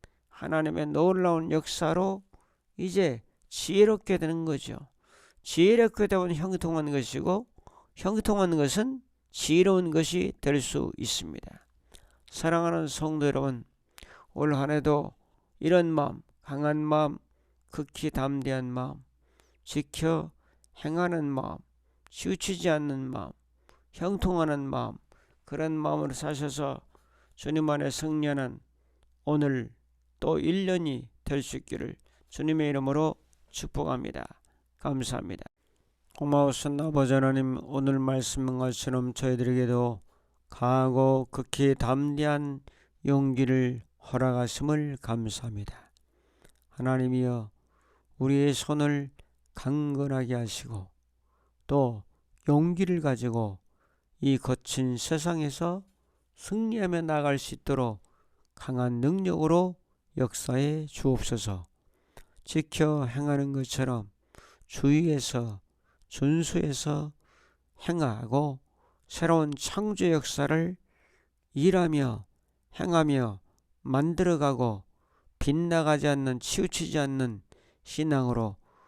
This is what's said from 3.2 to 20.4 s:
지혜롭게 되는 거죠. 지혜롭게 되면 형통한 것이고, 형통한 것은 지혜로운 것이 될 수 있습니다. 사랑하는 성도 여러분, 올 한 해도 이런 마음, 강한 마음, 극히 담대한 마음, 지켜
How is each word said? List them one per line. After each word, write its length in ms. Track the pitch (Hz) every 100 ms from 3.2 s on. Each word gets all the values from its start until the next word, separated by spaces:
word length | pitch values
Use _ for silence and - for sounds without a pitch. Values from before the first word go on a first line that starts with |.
| - _ _
지혜롭게 720 | - - 202 214 214 - 180
되는 260 | 160 165
거죠. 340 | 160 143 - - 143 _ _ - _ _
지혜롭게 640 | - - 185 233 226 - 202
되면 280 | 190 180
형통한 560 | 156 190 180 170 165 147
것이고, 560 | 139 117 135 165 196 247 - - - _
형통한 640 | - 190 220 220 202 180 160
것은 460 | 143 202 254 262 - _ _
지혜로운 600 | - - 165 185 190 175
것이 420 | 156 156 175 185 -
될 200 | 139 143
수 300 | - 143 123 -
있습니다. 680 | - - 80 71 - - _ _ _ - - _ -
사랑하는 580 | - 165 170 170 165 156
성도 380 | - 156 156 147
여러분, 380 | 135 135 120 - _ _ - - - -
올 220 | - 151
한 160 | 139 139
해도 420 | 151 147 147 - - _ _ _ _
이런 340 | 160 180 170
마음, 300 | 156 143 - - _
강한 340 | - 139 151 151
마음, 400 | 151 151 147 - - _ _ _ _
극히 400 | - 143 - 156
담대한 540 | 139 135 139 135 131
마음, 400 | 127 127 131 139 - _ _ _ _ _
지켜 680 | - 147 143 - 160 160 160 -